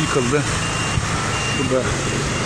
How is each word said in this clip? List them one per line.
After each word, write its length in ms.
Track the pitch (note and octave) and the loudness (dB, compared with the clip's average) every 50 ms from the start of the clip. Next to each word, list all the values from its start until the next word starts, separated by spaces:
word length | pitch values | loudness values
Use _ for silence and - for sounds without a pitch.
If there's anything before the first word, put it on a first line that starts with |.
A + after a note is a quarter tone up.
yıkıldı. 400 | D#3 - - C#3+ B2 A#2+ C#3 D3 C3 - - - - - - - - - - - - - - - - - - - - - - - | 0 2 2 2 2 2 2 2 2 0 0 -2 -2 -2 -2 -2 -2 0 0 0 0 0 -2 -2 -2 -2 -2 -2 0 0 0 0
Burada 240 | C3 B2 B2+ C3 A#2+ - - - - A2+ - - - - - - - | 0 2 2 2 2 0 0 0 0 0 0 0 0 0 -2 -2 -2